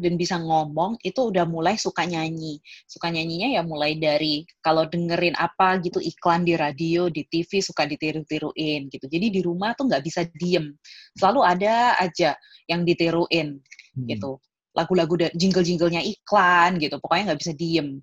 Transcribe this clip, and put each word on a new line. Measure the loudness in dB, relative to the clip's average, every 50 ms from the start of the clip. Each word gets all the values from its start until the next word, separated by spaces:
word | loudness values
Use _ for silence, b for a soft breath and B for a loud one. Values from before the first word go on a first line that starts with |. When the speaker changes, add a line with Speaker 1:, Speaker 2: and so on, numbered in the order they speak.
Speaker 1:
dan | -2 -2 0
bisa | 0 -2 -2 -2 -4
ngomong, | -2 0 2 2 0 0 -2 -2 -2 -2 -2 -6 -8
itu | -6 -2 0 -2 2
udah | 2 2 0
mulai | 0 -2 0 0 0 0
suka | 0 -4 -4 -2 -2 -4 -2
nyanyi. | -2 -4 -4 -4 -6 -6 -8 -10 -10 -12 B B B B B B
Suka | -12 -8 -6 -4
nyanyinya | -4 -4 -4 -4 -4 -4 -2 -2 0 -2
ya | -2
mulai | -2 -4 -2 -2 -2 0 0
dari | 0 2 2 2 2 0 -2 -4 -6 -10 _ _ 0
kalau | 2 4 4 2 2
dengerin | 0 -2 -2 0 0 0 0 0 0
apa | 0 -2 -4 2 2 2 4 4 2 -2
gitu, | -2 -4 -4
iklan | -4 -4 -8 -2 2 2 2 4 4 2
di | 2
radio, | 2 0 -2 -2 -2 -2 0 2 2 0 0
di | -2 -4 -8 -4
T | -2 -4 -2
V, | 0 -2 -2
suka | -2 -2 -2 -4 -4
ditiru-tiruin | -4 -4 -4 -4 -4 -4 -4 -6 -6 -6 -4 -4 -6 -6 -4 -4 -2 -2 -4 -6 -10
gitu. | -12 -12 -10 -6
Jadi | -2 0 0 0
di | 0 0 0
rumah | 0 -2 -2 -4 -4 -4
tuh | -2 0 0
nggak | 0 0 -2
bisa | -4 -4 -4 -4 -4 -6 -6
diem. | -2 0 0 0 0 -4 -10 _ B B B B B B B 2
Selalu | 2 4 4 4 4
ada | 4 4 2 2 2 2 4 4 4 4 2
aja | 0 -2 0 0 0 0 0 -2 b b b b b -4
yang | -2 0 2
ditiruin | 2 2 2 2 2 2 0 0 2 0 -2 -2 -2 -8 -12 -16 B B B B B _
Speaker 2:
Hmm. | -8 -6 -4
Speaker 1:
gitu. | -4 -6 -6 -8 -8 -10 _ _ _ _ _ _ _
Lagu-lagu | -4 0 2 2 2 2 2 2
da-, | 0 0 0
jingle-jinglenya | 0 0 2 2 4 4 2 2 2 2 2 2 2 0
iklan | -4 -4 -8 -8 _ 2 4 4 6 6 6 6 6 4 4 0
gitu, | -2 -2 -4 -6
pokoknya | -2 0 0 0 2 0
nggak | -2 -2 -2
bisa | -6 -6
diem | -4 -2 0 0 0 0 -2 -6 -10